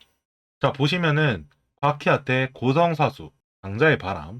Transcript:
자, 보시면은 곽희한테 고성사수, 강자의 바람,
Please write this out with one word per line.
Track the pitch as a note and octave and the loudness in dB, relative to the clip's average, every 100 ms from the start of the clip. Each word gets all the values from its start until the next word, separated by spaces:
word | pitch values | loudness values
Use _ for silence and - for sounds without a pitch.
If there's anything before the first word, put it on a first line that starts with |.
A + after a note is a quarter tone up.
| _ _ _ _ _ _ | _ _ _ _ _ _
자, | C3+ | -2
보시면은 | - C#3+ F3+ E3 D3 D3+ F#2+ - _ _ _ | 0 0 2 2 2 2 0 -6 _ _ _
곽희한테 | C#3+ C#3+ F#3 - - C3 C3 | -2 0 0 0 0 -2 -2
고성사수, | - B2 C#3 E3+ D#3 C3+ - D#2 _ _ _ | -2 0 2 2 2 -2 -2 -14 _ _ _
강자의 | F#2+ G#2 D#3 C3 | -10 0 2 2
바람, | F#2 G2 D2+ A#2+ | -2 -8 -10 -16